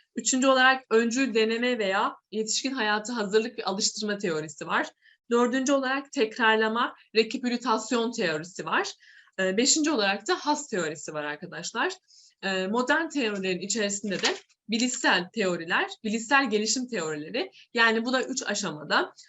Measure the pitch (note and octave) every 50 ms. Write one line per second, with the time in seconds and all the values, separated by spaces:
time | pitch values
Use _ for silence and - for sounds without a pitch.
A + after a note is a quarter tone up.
0 | _ _ _ A#3 A3+ - C4 B3+ C4 C4+ C4 B3+ B3+ C4 C4 C4 - _ A3 A3+
1 | A#3 A#3 A3+ C4 C4+ A3+ G#3 A3+ A3 A3 A3+ A#3 B3 B3 B3 A3 G3+ F#3+ F#3+ G#3
2 | A#3+ D4 - - _ _ G3+ G#3+ A3 A3 - - - C4 C4+ C4 G#3+ G#3+ G#3 G#3+
3 | G#3+ B3 B3 A#3 G3+ F#3+ G#3 A3 A3 A#3+ - - - G3 G3 G3+ G#3+ - - G#3
4 | G#3+ G#3 G3+ G3 G#3 F3 D#3+ D3+ D#3 D#3+ - - E3 E3+ G3 A#3+ D4+ - - _
5 | _ _ _ _ _ - A#3 A#3+ A#3+ A#3 B3 C4+ C4 C#4 C#4 C#4 C4 B3+ C4+ C#4+
6 | C#4+ - - C#4 A3 A3 - - A3+ A3 A3 A3 A3 A3 A3 A#3+ C4 D4+ - -
7 | _ _ - A3 A3+ A3+ - - B3 A#3+ A#3+ A#3 B3 B3+ A3 A#3 - - B3+ A#3
8 | A3+ A#3 A#3 A3+ G3 E3 D#3 D#3 E3 F3+ - - D#3 E3+ G#3 D#4 G4+ - - -
9 | - - - - _ _ _ - F#3+ F#3 F#3+ A3+ B3+ C4 - D#4+ D4 E4 D4 A3+
10 | G3+ G3 G3+ G#3 - - F#4 - - - - - - - A3 F3+ E3 D3+ D#3+ D#3
11 | - E3 D3+ D3+ D3 D3 D3 D3+ F3+ D3+ D#3+ D#3 E3+ - - A#3 C#4+ F#4 F#4+ -
12 | _ _ _ - - _ _ _ - G3 F#3+ F#3 F#3 G3 A3 B3 B3 C4 D4 E4
13 | E4+ D#4+ - D4 A#3+ G#3+ G#3 G3 F#3 F#3+ F3+ F3 F#3+ G3 - A3+ G3+ G3+ G3+ -
14 | - G3+ F3+ F3 A#3 B3+ F#4+ - - _ _ _ _ - G#3+ A3 B3 B3 - -
15 | - C#4+ G3+ F3+ F3+ F#3 - A3+ G3 F#3 F3 E3 E3 E3+ G3 C4 F#4+ F#4+ - -
16 | - G#3 A3 A3+ A3+ - C#4+ C#4 C#4 G#3+ G#3+ G#3 G#3+ A3 - C4 B3 B3 A#3 F#3
17 | E3 D#3 D3+ D3+ D3+ E3+ G3 C4+ G4 - - - - _ - A#3 A3+ A3+ A3 A3+
18 | A3+ B3+ B3+ B3+ - - B3+ - - - G3+ G3+ G3+ E3 D3+ D3 D3+ D#3+ G#3 C4
19 | F#4 - - - -